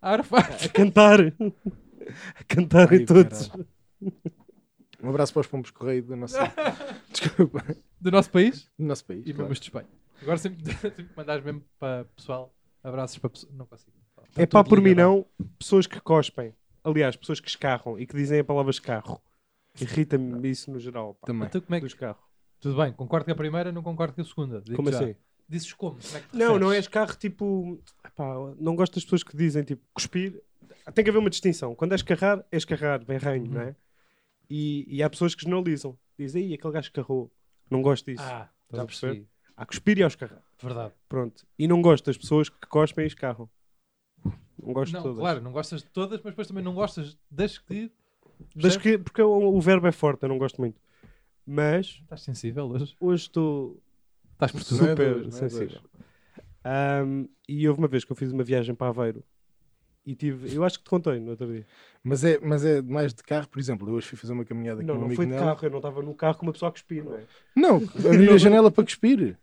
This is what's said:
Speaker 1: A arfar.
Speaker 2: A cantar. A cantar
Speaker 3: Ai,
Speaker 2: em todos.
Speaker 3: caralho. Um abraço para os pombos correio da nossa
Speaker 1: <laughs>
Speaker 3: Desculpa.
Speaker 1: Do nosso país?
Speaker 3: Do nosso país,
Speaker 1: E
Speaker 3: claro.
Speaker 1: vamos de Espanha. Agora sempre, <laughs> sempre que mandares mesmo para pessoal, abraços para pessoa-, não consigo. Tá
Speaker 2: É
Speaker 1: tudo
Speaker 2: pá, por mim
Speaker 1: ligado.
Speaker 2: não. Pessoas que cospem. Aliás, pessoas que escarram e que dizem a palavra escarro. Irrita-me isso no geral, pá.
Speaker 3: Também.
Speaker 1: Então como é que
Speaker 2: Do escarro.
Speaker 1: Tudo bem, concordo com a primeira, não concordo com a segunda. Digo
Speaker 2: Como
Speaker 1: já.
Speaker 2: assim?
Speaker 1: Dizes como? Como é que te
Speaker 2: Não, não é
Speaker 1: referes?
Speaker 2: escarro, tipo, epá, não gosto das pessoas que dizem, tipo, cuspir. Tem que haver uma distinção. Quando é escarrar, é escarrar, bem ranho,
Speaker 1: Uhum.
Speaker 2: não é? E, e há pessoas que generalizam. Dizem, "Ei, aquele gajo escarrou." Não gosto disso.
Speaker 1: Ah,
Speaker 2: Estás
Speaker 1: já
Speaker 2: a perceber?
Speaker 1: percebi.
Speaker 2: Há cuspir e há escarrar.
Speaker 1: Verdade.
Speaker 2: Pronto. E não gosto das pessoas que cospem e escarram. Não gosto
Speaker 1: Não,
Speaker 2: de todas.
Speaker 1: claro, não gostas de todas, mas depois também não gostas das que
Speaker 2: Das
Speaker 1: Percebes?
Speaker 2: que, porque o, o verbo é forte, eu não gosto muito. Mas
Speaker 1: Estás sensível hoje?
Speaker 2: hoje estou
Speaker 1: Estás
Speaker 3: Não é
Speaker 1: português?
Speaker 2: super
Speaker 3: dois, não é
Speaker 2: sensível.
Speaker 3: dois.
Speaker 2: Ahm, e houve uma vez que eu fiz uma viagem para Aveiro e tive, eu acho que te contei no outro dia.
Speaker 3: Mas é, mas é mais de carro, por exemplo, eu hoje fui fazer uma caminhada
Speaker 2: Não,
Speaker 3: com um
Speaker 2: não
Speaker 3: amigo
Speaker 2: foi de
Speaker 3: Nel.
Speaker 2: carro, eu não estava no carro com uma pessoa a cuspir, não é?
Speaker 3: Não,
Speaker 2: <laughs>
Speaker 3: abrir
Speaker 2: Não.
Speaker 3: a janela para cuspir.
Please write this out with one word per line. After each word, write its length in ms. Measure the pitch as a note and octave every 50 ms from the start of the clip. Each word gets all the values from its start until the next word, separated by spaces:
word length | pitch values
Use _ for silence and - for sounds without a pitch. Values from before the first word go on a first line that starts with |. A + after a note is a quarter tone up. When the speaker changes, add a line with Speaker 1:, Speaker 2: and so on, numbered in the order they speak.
Speaker 1:
A 100 | - F#3+
arfar. 380 | G3+ A3+ C#4+ - - B3 - - - - -
Speaker 2:
A 60 | E3
cantar. 500 | - - G3 G3+ E3+ G#3 G#3+ G#3 G#3 G#3
A 1200 | F3+ D#3 D#3 _ A3+ G3+ G3 _ _ G3+ - - - - _ - - - - - - - - - - _
cantar 420 | - C3 F3+ D#3 - E3 F3+ E3
Speaker 3:
Ai, 60 | - F#3
Speaker 2:
em 60 | B2
todos. 420 | A2+ E3+ F3+ F#3 - G#2+ G#2+ A2 G#2
Speaker 3:
caralho. 200 | - F#3 F3 _ _ _ _ _ _ _ G3 G3 - _ _ E3+ _ _ _ _ - _ _ _ _ _ _ _ _ _
Um 80 | - B2
abraço 220 | C3+ C#3+ D3 C#3 -
para 80 | D3+
os 60 | C#3 -
pombos 240 | - C3+ B2 -
correio 320 | _ _ A#2+ B2+ C3 B2+ A#2+
da 120 | A#2+ C3
nossa 360 | B2 B2 - B3+ C4 C#4 - - - D4+ C#4 - -
Speaker 1:
<laughs> 280 | C#4+ C#4 A3+ - _ _
Speaker 3:
Desculpa. 520 | - - - D#3+ - - F#3 C#3 - C3+ - - D3+ - _ _ _ _
Speaker 1:
Do 120 | - F#3
nosso 180 | F3+ G3 F#3+ -
país? 400 | - F#3 F#3 A3+ C4+ - - _ _ _
Speaker 3:
Do 80 | D#3
nosso 200 | D3+ C#3+ - -
país, 160 | _ F#2+ F#2
Speaker 1:
E 40 | A#2+
Speaker 3:
claro. 180 | D#3 C#3+ C#3+ D3
Speaker 1:
vamos 160 | C#3 C#3 -
de 60 | -
Espanha. 220 | - - B2 - _ _ _ _ _ _ _
Agora 160 | - C#3 E3+ E3+
sempre, 260 | D#3+ F#3+ F#3+ E3 D#3+
<laughs> 120 | D#3+ -
sempre 280 | - - G#3 G3+ - F3
que 60 | - -
mandares 280 | - D3+ D3 D3+ D3 C3+
mesmo 200 | D3 D3 D3 C#3+ _ _ _
para 260 | - C3+ B2+ B2 A#2+ A#2 _
pessoal, 380 | _ - - C3 B2+ B2+ B2+ _ _ _ _ _ _ _
abraços 340 | C3+ B2+ C3 C3 B2 - -
para 120 | - A#2+
pessoa-, 220 | _ - - _ C#3
não 120 | C3 B2+
consigo. 260 | _ - - _ _ _ _ _ _ _
Tá 80 | _ _ _ _
Speaker 2:
É 100 | - F3
Speaker 1:
tudo 60 | -
Speaker 2:
pá, 120 | - G#3 G3+ -
por 140 | G#3+ G3
mim 80 | G3 F#3+
Speaker 1:
ligado. 180 | F#3 F3 F3 F3+
Speaker 2:
não. 180 | G3 G3 F#3+ _ _ _ - - - _
Pessoas 300 | - - - G3 F3+ -
que 120 | - -
cospem. 520 | - - D#3+ D#3 C#3+ - _ - B2 A2+ A2 _ _ _ _ _ _
Aliás, 320 | D#3 D#3 D#3 D3 C3 A#2+
pessoas 240 | - - - D#3+ -
que 100 | _ -
escarram 500 | - - - C#3 C3 A#2+ - B2 A2+ G2+
e 60 | B2
que 100 | - -
dizem 240 | C#3+ C#3+ C#3 D3 D3+
a 40 | D3
palavra 280 | - D3 C#3+ C#3 C3+
escarro. 500 | C3 - - - A#2+ G#2+ - - - - _ _ _ _ _ _ _ _ _ _ _ -
Irrita-me 680 | C3+ A#2+ - D#3 D#3 D3 D3+ C3+ C3 B2+ B2 A#2+ B2 C3+
isso 200 | C3 B2+ - -
no 80 | C3+ B2+
geral, 340 | A#2 B2 B2 A#2+ A2 G#2+ G2+
pá. 120 | _ _ -
Speaker 3:
Também. 200 | A#2+ A2+ G#2+ G#2
Speaker 1:
Então 140 | - F#3
como 140 | F3 _ F3
é 40 | E3+
que 60 | D3+
Speaker 2:
Do 40 | C3
escarro. 300 | - _ C3+ A#2 G#2 _ _ _ _ _ _ _ _ _
Speaker 1:
Tudo 160 | _ C#3+ C#3
bem, 160 | C3 D#3 C#3
concordo 340 | A#2 - C3 B2 - E3 D#3
com 60 | -
a 40 | E3
primeira, 360 | D#3 D#3 D#3 D3+ E3+ F3 F3+
não 100 | F3 E3+
concordo 320 | E3 E3+ E3 D#3+ E3+ D#3 C3
com 80 | E3+
a 40 | E3+
segunda. 360 | E3 - - D3+ C3+ A#2+ G#2+
Digo 140 | G2 G#2+ A#2
Speaker 2:
Como 160 | C3 C#3+ C#3+
Speaker 1:
já. 80 | C#3 B2
Speaker 2:
assim? 160 | C3+ A#2+ G#2 _ _ _ _ _ _ _
Speaker 1:
Dizes 240 | D#3 E3+ D#3+ -
como? 260 | - _ - F3+ C3+ A#2+
Como 200 | A2 - - D3+
é 20 |
que 80 | C#3+ _
te 100 | - A#3+
Speaker 2:
Não, 220 | A3+ A#3 A3+ G3
não 80 | F#3+ F#3+
é 80 | G3+
Speaker 1:
referes? 100 | G3+ F#3+
Speaker 2:
escarro, 300 | - - G#3+ A3 G#3+ -
tipo, 680 | - - G#3 G3 _ G#3 G3+ G3 F#3+ F3+ F3 F3 - - _ _ _ _
epá, 300 | - _ - D3+ C3+ C3 C3 C3+ C3+ C3+ -
não 160 | D3+ D#3+ E3+
gosto 200 | E3+ F#3 F3+ -
das 80 | F#3 -
pessoas 180 | - - F3+ -
que 120 | - - C#3+
dizem, 260 | E3+ E3 C#3 D3+ C#3+
tipo, 180 | - C#3+ B2+ _ _ _
cuspir. 480 | - - - - F#3 F#3 G3 F#3 - _ _ _ _ _ _ - _ _ - D3
Tem 100 | - G#3+
que 60 | G3+
haver 100 | G#3 G#3+
uma 100 | G#3+ G3+
distinção. 440 | - - - F#3+ E3 - - B2 A#2
Quando 200 | - D#3+ F3 F#3+
é 20 |
escarrar, 480 | F#3 - - F3+ D#3+ - G3 G3+ G3 - _
é 60 | - E3
escarrar, 460 | D#3+ - E3 D3 D3+ D3 C#3+ C3 A#2
bem 120 | A#2 C3+ C3+
ranho, 280 | C3 C#3+ C3+ C3 A#2
Speaker 1:
Uhum. 60 | A2+ A#2
Speaker 2:
não 80 | A#2
é? 140 | A#2 B2+ C#3+ _ _ _ _ _ _ _ _ _ _ _ _ _ _ _
E, 360 | D3 D3+ D3+ D3 D3 C#3+ C#3 -
e 120 | C#3 C#3
há 80 | D3 D3+
pessoas 260 | D3 - F3 F3 E3
que 80 | - -
generalizam. 540 | D#3+ F3+ F#3 F#3 F3 D#3 C#3 - C#3 B2+ _ _ _ _ _
Dizem, 300 | C#3+ C3+ C3+ F3 F#3 F#3+
"Ei, 60 | D#3+
aquele 180 | C#3+ - D#3+ D3
gajo 140 | D#3 C#3 -
escarrou." 440 | _ - B2+ - C#3 C3 A#2+ A#2+ _ _ _ _ _ _ _ _
Não 100 | C3 B2+
gosto 240 | C3 C#3 C#3 C3 - -
disso. 160 | C3 A#2 C#3
Speaker 1:
Ah, 260 | C3 B2+ A#2 G#2+ - _ _ _
Speaker 2:
Estás 120 | _ - A#2
Speaker 1:
já 40 |
Speaker 2:
a 40 | B2
perceber? 260 | A2+ - - - C3 C3+
Speaker 1:
percebi. 160 | G#2 G2+ _ _ _ _ _ _
Speaker 2:
Há 100 | - B2
cuspir 320 | - - - - G#3 G#3+ G3
e 40 | F#3+
há 40 | D#3+
escarrar. 340 | - _ - A2 G#2+ - _ _ _ _
Speaker 1:
Verdade. 320 | - B2+ B2 A#2 A2+ G#2+ _ _ _ _
Speaker 2:
Pronto. 380 | - C3 B2 A#2 - _ _ _ _ _
E 80 | D3 E3
não 140 | E3+ F3
gosto 240 | E3+ E3+ D#3+ C3+ -
das 120 | - C3 -
pessoas 320 | - - D#3 D3+ D3+ -
que 80 | _ _ - -
cospem 380 | - D3+ D#3 D#3 - - D#3
e 20 | D#3
escarram. 420 | - _ - C3 A#2+ A2 A#2 A2 _ _ _ _ _ _ _ _ _ _ _ _ _ _ _ - - - _ _ _ -
Não 120 | - - B2+
gosto 180 | C3 C3+ E3+
Speaker 1:
Não, 80 | E3 F3+
Speaker 2:
de 40 | E3 C3+
todas. 120 | B2 A2+
Speaker 1:
claro, 200 | D#3 F3+ E3 C3
não 100 | A#2 B2 B2+
gostas 280 | D3 D3+ - - D3+
de 60 | - _
todas, 300 | _ - F#3 G3 A3 G#3
mas 120 | - G#3+ E3+
depois 140 | - G#3+ -
também 160 | F#3+ F#3+ F#3
não 100 | F3+ F3+
gostas 440 | F3+ G#3 G3+ - - D3+ C#3+ D#3 _ _ _
das 260 | D3 C#3 G3 G#3 - -
que 320 | _ _ F3+ G3+ A3 A3+ _ _ _ _ _ _ _ _ _ _ - - _
Speaker 2:
Das 200 | D#3 D#3 F3+ F3+
Speaker 1:
Percebes? 20 | G3
Speaker 2:
que, 200 | - G#3+ A3 G3+
porque 240 | F#3 - _ -
o, 320 | A3 G#3+ G#3 G3+ G3+ G3+ G3
o 60 | F#3+
verbo 260 | D#3+ E3+ F#3+ F#3 F3 F3
é 40 |
forte, 320 | D#3+ - - D3 C#3 - -
eu 60 | C3+
não 80 | C3+ C3
gosto 220 | C3+ C3+ - -
muito. 220 | B2+ A#2 A2 _ _ _ _ _ _ - - _ _ _ _ _ _
Mas 540 | - C#3+ D3 D3+ D3+ D3+ F3+ F#3+ - - - -
Speaker 1:
Estás 180 | _ D#3+ D#3
sensível 460 | - - C3 A2+ - A2+ A2+ C#3 C#3+ B2+
hoje? 260 | B2 B2+ C#3+ C#3+ - _
Speaker 2:
hoje 240 | - F3+ F3+ E3+ -
estou 580 | - _ E3 D#3+ D#3 D3 C#3+ C3+ A#2+ - - _ _ _ _ _ _ _ _ _ _ -
Speaker 1:
Estás 200 | _ - C3 -
Speaker 3:
Não 60 | -
é 40 | -
Speaker 1:
português? 260 | - B2+ A#2+ F3 D#3
Speaker 2:
super 220 | D#3+ D3 C#3+ C#3 B2
Speaker 3:
dois, 80 | A#2+
não 60 | A2 G#2+ A2+ B2 C3+
é 40 | B2+
Speaker 2:
sensível. 320 | A2+ A#2 G#2+ - - -
Speaker 3:
dois. 640 | _ _ _ _ - _ _ _ _ _ _ - - - - _ _
Speaker 2:
Ahm, 600 | B2+ C3 C3+ C#3 C#3 C#3+ C#3 C#3 C3+ C3+ C#3 C3+ - _ _ _ -
e 200 | C#3+ D3 D3+ D3+
houve 120 | D3 C#3+
uma 80 | E3 D3
vez 160 | C3 C3 -
que 80 | _
eu 40 | C3
fiz 160 | - C#3 C3
uma 120 | B2+ C3 B2+
viagem 320 | A#2 C3 B2+ A#2 A#2 B2+
para 120 | - C3 B2
Aveiro 360 | A#2 A#2+ B2 A2+ A2 - - _ _ _ _ _ _ _ _ _ _ _ _ _ _ _ _
e 100 | - C3+
tive, 380 | - - D3 C3+ B2+ B2+ C3+ C3+
eu 80 | D3 E3+
acho 140 | F3+ - -
que 60 | _
te 40 | -
contei 300 | - F3+ E3 E3 C#3 A#2+
no 120 | A2+ A#2
outro 160 | A#2 A2+ B2+ A#2
dia. 140 | A#2 A2+ G#2+ _ _ _ - _ _ _ _
Speaker 3:
Mas 200 | B2 C3+ C3+ C#3
é, 160 | E3+ D#3+ D3
mas 240 | - D#3 D3+ D3 C#3+
é 160 | D#3 D#3 C#3+
mais 320 | C3 B2 B2+ D3 D3 C#3+ A#2+
de 80 | - -
carro, 240 | - D3+ D3+ D3 -
por 120 | _ C3+
exemplo, 280 | C#3 B2 B2+ G2+ G2 G#2
eu 60 | A2+
hoje 120 | A#2 A2 -
fui 100 | - A2+
fazer 160 | - A2+ A#2+
uma 120 | B2 A#2
caminhada 360 | A2+ A#2+ A#2 A#2 A#2 A2+ A2
Speaker 2:
Não, 60 | A2+ D#3+
Speaker 3:
com 60 | D3+
um 20 | -
Speaker 2:
não 60 | A#2
Speaker 3:
amigo 100 | A#2+ B2 A#2+
Speaker 2:
foi 80 | F3
de 60 | - C3
Speaker 3:
Nel. 100 | C3+ C#3+
Speaker 2:
carro, 160 | D#3 D#3 D3+ -
eu 60 | D3+
não 80 | C3+ C#3
estava 220 | B2+ D3 C3+ C#3
no 120 | C#3+ D3 D3
carro 240 | - - D#3+ D#3+ -
com 80 | -
uma 80 | E3 D#3
pessoa 160 | - - E3+
a 20 |
cuspir, 320 | E3 - - _ E3+ D#3 D3+
não 120 | D3 -
é? 80 | A2 A2 _ _ _ _ _ _
Speaker 3:
Não, 220 | - D#4+ F4+ B3 D#3+
Speaker 2:
<laughs> 280 | A3+ F#3+ - - -
Speaker 3:
abrir 220 | E3+ E3+ F3 F#3+ G3+
Speaker 2:
Não. 60 | G#3
Speaker 3:
a 40 | G3
janela 340 | E3 G#3 G3+ A3 A3+ G#3+
para 120 | - - A3
cuspir. 540 | - - - - A3+ C4+ A3+ F3+ A2+ F2+ -